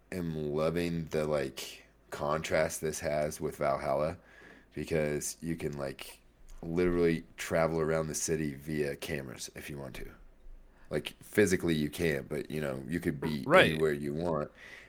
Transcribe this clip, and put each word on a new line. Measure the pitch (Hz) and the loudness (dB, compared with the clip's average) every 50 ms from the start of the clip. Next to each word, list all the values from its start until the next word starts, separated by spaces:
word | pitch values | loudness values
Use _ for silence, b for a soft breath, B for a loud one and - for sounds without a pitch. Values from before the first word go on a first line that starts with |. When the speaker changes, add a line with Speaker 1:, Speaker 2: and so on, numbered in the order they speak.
| _ _ | _ _
Speaker 1:
am | - 92 87 82 78 78 76 73 73 | -6 -4 -2 -2 -2 -2 -2 -2 0
loving | 78 78 82 82 87 87 87 85 82 80 76 | 2 2 2 2 2 0 0 0 -2 -4 -2
the, | 76 78 76 | 0 0 0
like, | 76 76 73 69 67 - - - - - - - - _ _ _ - | 2 2 0 0 -2 -4 -8 -10 -10 -12 -16 -20 -20 _ _ _ -14
contrast | - - 76 73 76 82 80 - 92 80 78 80 - - | -8 -4 0 0 0 0 0 0 2 2 2 2 0 -2
this | 82 78 76 - | -2 -4 -4 -2
has | - 78 73 76 76 78 76 - | -2 0 0 2 0 0 -2 -4
with | 78 71 - - | -4 -6 -2 0
Valhalla, | 73 69 69 69 71 71 69 69 76 80 87 - B B B B B B B B B B - | 0 2 2 2 0 0 2 2 2 0 -2 -4 B B B B B B B B B B -8
because | 76 76 - 82 80 76 73 73 73 - - - - | -8 -4 0 0 2 2 2 0 -2 -4 -6 -8 -6
you | 80 82 82 | -4 -4 -4
can, | 80 78 76 73 71 | -2 -4 -6 -4 -4
like, | 69 67 65 - - - - - _ - _ _ - - - - | -6 -6 -8 -8 -12 -16 -16 -18 _ -20 _ _ -20 -18 -16 -12
literally | - 82 82 87 90 90 87 87 87 82 82 82 - - - - | -8 -2 0 2 4 4 4 6 6 6 4 4 0 -6 -12 -12
travel | - - 92 82 80 80 82 80 | -6 0 2 4 4 4 4 2
around | 78 78 80 80 80 78 | 2 2 2 2 0 0
the | 73 | -2
city | - - - 82 78 78 73 67 | -4 0 0 0 0 0 -2 -4
via | 67 69 78 78 73 73 71 71 | -6 -6 -4 -2 0 0 -2 -2
cameras | - - - 80 71 67 62 60 60 - - - | -6 -6 -6 -6 -6 -6 -8 -10 -12 -12 -12 -12
if | 73 - - | -12 -12 -10
you | 76 69 | -10 -10
want | 69 65 60 | -10 -10 -10
to. | - 65 64 - - - - - - - - - - - b b b b b | -10 -12 -12 -14 -18 -20 -20 -20 -18 -18 -16 -16 -16 -20 b b b b b
Like, | 80 78 - - - - | -4 -4 -4 -4 -10 -12
physically | - - - 104 104 92 92 87 - 85 82 | -16 0 4 4 6 6 4 2 4 2 2
you | 76 73 73 | 2 2 -2
can't, | - - 87 82 73 67 65 - | 0 2 2 2 2 2 -2 -4
but, | 76 71 - - | -4 -6 -4 -4
you | 69 78 | -4 -4
know, | 76 69 65 65 67 62 | -2 -2 -4 -4 -4 -4
you | 82 87 | -4 0
could | - 87 - 139 | 0 0 -2 0
be | - 80 76 69 65 | -2 -2 -2 -2 0
Speaker 2:
Right. | - 165 185 143 98 | 6 8 8 8 8
Speaker 1:
anywhere | 78 - 78 78 73 | 6 4 2 2 2
you | 71 73 71 73 | 0 -2 -4 -2
want, | 78 85 87 80 73 76 - B B B B B B B | -2 -2 0 0 -2 -2 -4 B B B B B B B